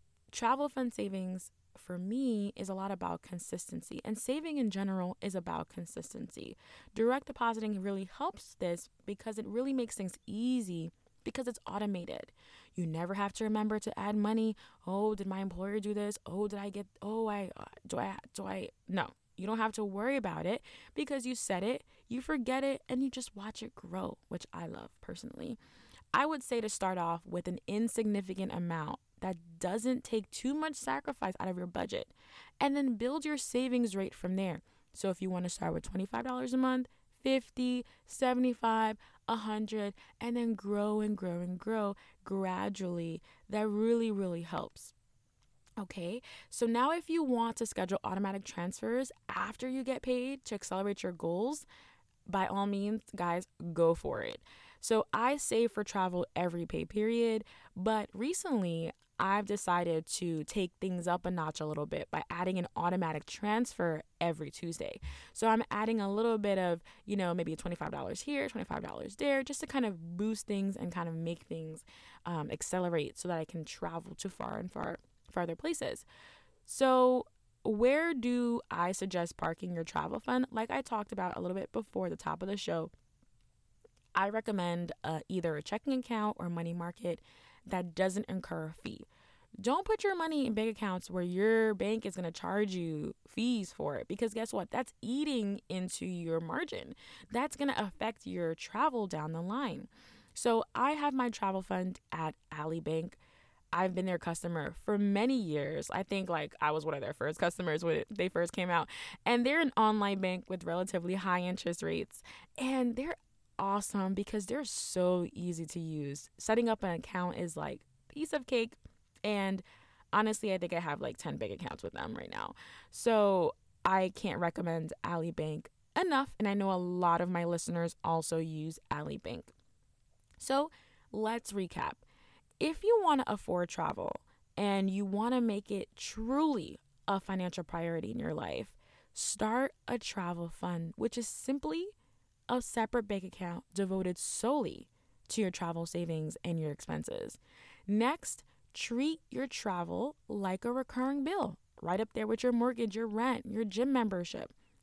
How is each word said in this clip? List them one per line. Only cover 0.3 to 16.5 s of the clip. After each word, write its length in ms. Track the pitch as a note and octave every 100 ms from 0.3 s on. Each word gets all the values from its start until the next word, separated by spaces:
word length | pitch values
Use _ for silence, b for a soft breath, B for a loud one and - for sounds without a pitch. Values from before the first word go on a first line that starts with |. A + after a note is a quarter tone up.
Travel 380 | - A#3 C4+ C#4+
fund 240 | - B3
savings 580 | - G3+ F#3+ F#3 F#3 - - _
for 240 | - - F3+
me 540 | F#3 A#3+ C4+ G#3+ G3+
is 140 | - F#3
a 60 |
lot 160 | F#3+ G3
about 320 | F#3+ F3 E3+
consistency, 800 | - F3 - F3+ - E3 - -
and 140 | - G#3
saving 400 | - C#4+ D#4+ D4
in 120 | A3+
general 460 | G3 G3 F#3+ F3+ -
is 140 | G3+
about 340 | F#3 F3 E3 D#3+
consistency. 880 | - E3+ - - - - - - - B B B
Direct 320 | - A3+ C4+ -
depositing 560 | B3+ A#3 A3 A3 G3+
really 260 | G3 G3 F#3+ -
helps 380 | D#4 F#4+ - -
this 280 | F3+ E3+ - _
because 340 | - G3+ - G3
it 80 | G#3+
really 260 | G#3+ C4
makes 220 | C4+ A#3
things 240 | - F#3+ - -
easy 640 | G#3 A#3+ B3+ G3 E3+ E3 - _ _
because 240 | - B3 B3
it's 100 | A3+ -
automated. 640 | G3+ G#3 F#3+ E3+ - - B B B B
You 120 | - E3+
never 280 | D#3+ F3
have 180 | G3 G3+
to 100 | -
remember 340 | A3 G#3+ G#3+ G#3+
to 200 | A3 -
add 180 | G3 G#3
money. 380 | G#3 A3+ A3 G#3+ B B -
"Oh, 280 | G3 G#3+
did 120 | G#3+ G3
my 140 | F#3+
employer 400 | G3 F3 G3 G#3
do 140 | G3+
this? 240 | G#3 G#3 G3+ -
Oh, 200 | F3+
did 120 | G#3